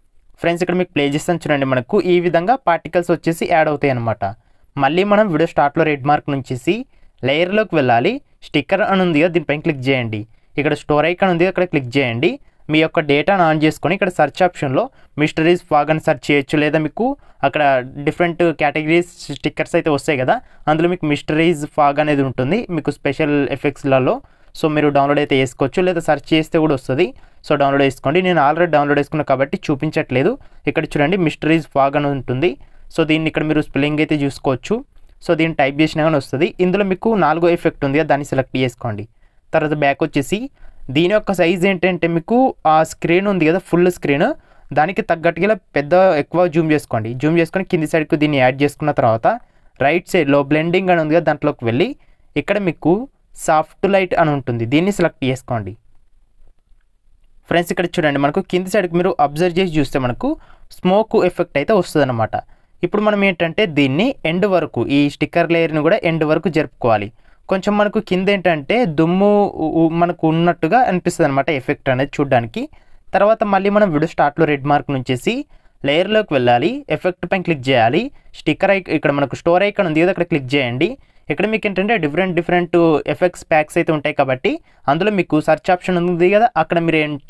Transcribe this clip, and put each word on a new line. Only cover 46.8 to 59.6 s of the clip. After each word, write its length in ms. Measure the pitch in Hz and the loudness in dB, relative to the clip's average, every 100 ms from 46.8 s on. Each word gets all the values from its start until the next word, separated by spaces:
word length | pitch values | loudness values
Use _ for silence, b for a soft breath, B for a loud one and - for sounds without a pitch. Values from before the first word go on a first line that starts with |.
| - 117 110 127 | 0 -6 -4 -2
జూమ్ 140 | 151 170 | 0 2
చేసుకొని 240 | 160 190 190 | 0 -2 -2
కింది 160 | 175 151 | -2 0
సైడ్కు 240 | 165 156 156 | -2 0 0
దీన్ని 160 | 151 143 | 2 2
యాడ్ 160 | 127 135 | 2 2
చేసుకున్న 300 | 147 - 151 143 | 0 0 -4 0
తర్వాత 260 | 127 113 165 233 - _ _ - 135 | 2 2 0 -2 -8 _ _ -2 0
రైట్ 220 | 165 - | 0 0
సైడ్‌లో 280 | 185 143 143 139 | 0 2 2 2
బ్లెండింగ్ 420 | 151 165 175 190 | 0 0 -2 2
అని 80 | 175 | 0
ఉంది 120 | 156 165 | 2 0
కదా, 100 | 156 | 0
దాంట్లోకి 340 | 147 - - 113 | -2 -2 -2 -2
వెళ్ళి 200 | 117 220 294 _ _ _ - | 0 -2 -4 _ _ _ -8
ఇక్కడ 140 | 143 202 190 | -2 -2 -2
మీకు 240 | 151 151 190 269 _ _ - - | -2 0 0 -2 _ _ -12 0
సాఫ్ట్ 400 | 156 156 - 190 | 0 0 -4 0
లైట్ 200 | 196 185 - | 2 0 2
అని 100 | 160 143 | 2 0
ఉంటుంది, 280 | 135 120 117 | -4 -4 0
దీన్ని 180 | 143 185 196 | 0 0 0
సెలెక్ట్ 240 | 165 - 131 | -2 -2 -4
చేసుకోండి. 420 | 131 - 123 101 - _ - _ _ _ _ - _ _ _ _ _ _ _ _ - - | -4 -6 -8 -8 -14 _ -20 _ _ _ _ -20 _ _ _ _ _ _ _ _ -20 -4
ఫ్రెండ్స్, 220 | 160 175 | -2 -2
ఇక్కడ 120 | 190 175 - | -2 -4 0
చూడండి, 220 | 151 143 143 | 0 2 0
మనకు 140 | 170 190 | -2 -2
కింది 180 | 180 185 | -4 -2
సైడ్కి 220 | 214 180 170 | -2 0 0
మీరు 100 | 180 - 143 | 0 0 -2
అబ్జర్వ్ 320 | 147 180 | 0 -2
చేసి 140 | 170 | 0